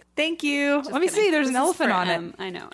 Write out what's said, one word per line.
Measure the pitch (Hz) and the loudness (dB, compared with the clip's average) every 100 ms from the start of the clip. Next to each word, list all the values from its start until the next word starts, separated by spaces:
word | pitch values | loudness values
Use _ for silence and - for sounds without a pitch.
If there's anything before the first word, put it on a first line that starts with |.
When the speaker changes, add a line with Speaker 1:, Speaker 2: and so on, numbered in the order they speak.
| _ - | _ -2
Speaker 1:
Thank | 311 320 | -2 0
you. | 294 285 285 285 | -2 0 2 0
Speaker 2:
Just | 285 | 0
Speaker 1:
Let | 254 | -2
me | 359 | 0
Speaker 2:
kidding. | 339 | 2
Speaker 1:
see. | 415 | 2
There's | 311 269 | 2 2
Speaker 2:
This | 254 | 2
Speaker 1:
an | |
Speaker 2:
is | 320 | 2
Speaker 1:
elephant | - 302 | 2 0
Speaker 2:
for | |
Speaker 1:
on | 185 180 | 2 0
it. | |
Speaker 2:
M. | 170 170 - | -2 -4 -10
I | 190 | -10
know. | 180 - | -10 -10